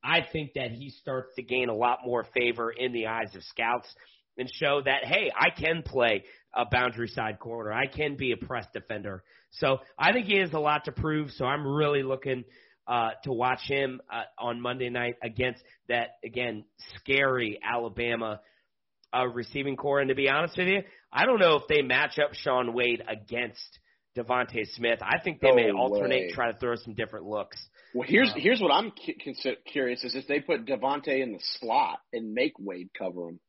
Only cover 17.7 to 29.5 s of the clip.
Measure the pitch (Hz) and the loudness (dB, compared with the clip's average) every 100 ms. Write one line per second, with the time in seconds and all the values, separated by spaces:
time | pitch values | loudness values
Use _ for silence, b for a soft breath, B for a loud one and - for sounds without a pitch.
17.7 | 120 117 101 120 120 113 107 b b b | -2 -2 -2 -2 0 -2 -6 b b b
18.7 | _ _ _ _ 123 127 120 117 143 139 | _ _ _ _ 0 0 -2 -6 -4 -4
19.7 | 135 147 139 135 135 135 139 170 - 180 | -2 0 2 2 2 4 2 0 0 2
20.7 | 196 190 B B 131 208 233 180 151 - | 2 0 B B 2 4 6 8 6 6
21.7 | 151 131 127 147 - 147 - - 127 120 | 4 4 2 2 2 0 0 2 2 2
22.7 | 120 123 117 - 110 104 120 120 104 - | 2 2 2 -2 -8 -6 -6 -6 -8 -20
23.7 | - _ _ _ - 117 123 120 120 107 | -20 _ _ _ -8 0 0 0 -2 -4
24.7 | - 117 117 101 170 185 151 135 127 113 | -2 0 0 2 0 0 2 6 8 6
25.7 | 101 127 104 98 127 90 85 117 110 123 | 2 2 2 2 2 0 -2 -2 -2 -4
26.7 | 117 - 107 110 110 87 107 95 - - | -4 -8 -8 -8 -8 -6 -6 -6 -10 -20
27.7 | b b 123 - 196 269 107 147 240 185 | b b -6 2 4 4 4 2 4 4
28.7 | 143 220 - - - - 123 135 | 4 2 -8 -10 -10 -10 -6 -4